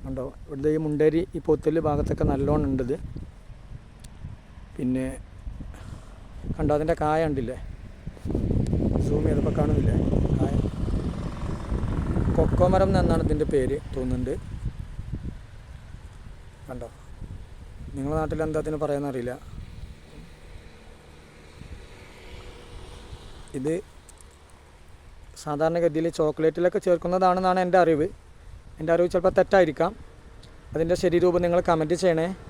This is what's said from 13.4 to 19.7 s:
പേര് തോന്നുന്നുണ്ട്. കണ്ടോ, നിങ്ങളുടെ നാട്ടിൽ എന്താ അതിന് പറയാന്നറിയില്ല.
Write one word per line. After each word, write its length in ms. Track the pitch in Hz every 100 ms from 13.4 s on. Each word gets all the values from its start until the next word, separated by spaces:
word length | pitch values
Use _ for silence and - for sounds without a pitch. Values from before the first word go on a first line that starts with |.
| 156
പേര് 240 | 147 127 143 - 135
തോന്നുന്നുണ്ട്. 380 | 127 127 127 156 - - - - - - - - - - - - - - - - - - - - - - -
കണ്ടോ, 200 | 127 117 - - - - - - - - - - 143
നിങ്ങളുടെ 200 | 139 156
നാട്ടിൽ 220 | 156 156 156
എന്താ 140 | 156
അതിന് 160 | 151 151 147
പറയാന്നറിയില്ല. 500 | 143 143 131 120 127 - - -